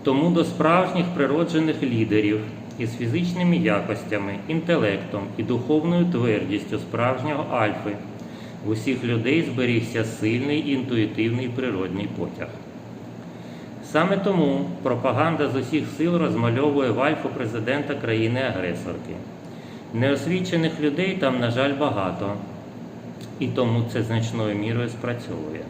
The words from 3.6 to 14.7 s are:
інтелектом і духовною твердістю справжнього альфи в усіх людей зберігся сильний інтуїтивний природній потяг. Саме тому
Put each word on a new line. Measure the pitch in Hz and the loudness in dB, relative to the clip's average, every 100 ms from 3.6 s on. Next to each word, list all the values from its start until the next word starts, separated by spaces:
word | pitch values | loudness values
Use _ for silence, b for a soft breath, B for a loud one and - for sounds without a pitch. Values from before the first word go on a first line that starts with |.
| 107 101 90 104 - 104 98 101 - | 4 2 0 -4 -2 -2 -2 -6 -2
інтелектом | 160 160 165 110 98 - 104 98 - | -2 2 4 4 0 -2 -6 -6 -4
і | |
духовною | 113 120 120 156 170 175 175 | 0 0 2 2 4 4 4
твердістю | 127 120 104 92 101 - 107 | 4 2 2 0 -2 -2 -6
справжнього | - 113 123 131 143 143 - 127 | -4 0 2 0 -2 -2 -2 2
альфи | 107 - 107 101 - - B B B B 107 | 2 0 -4 -6 -8 -12 B B B B -4
в | |
усіх | 113 143 123 | -2 0 0
людей | 123 117 113 160 160 | 0 0 2 2 2
зберігся | 120 120 117 110 117 110 | 0 2 2 0 -2 -2
сильний | - 110 120 139 151 147 | 0 0 0 0 0 0
інтуїтивний | 135 120 120 104 107 113 120 127 | -2 0 0 0 2 0 0 -2
природній | 117 127 95 92 95 101 - | -2 -2 -2 -2 -4 -6 -6
потяг. | 87 - - - - - - - - - - B B B B B - | -6 -6 -10 -10 -16 -16 -14 -14 -14 -14 -14 B B B B B -2
Саме | 151 180 180 | 2 2 2
тому | 208 185 143 135 - | 2 4 4 2 -2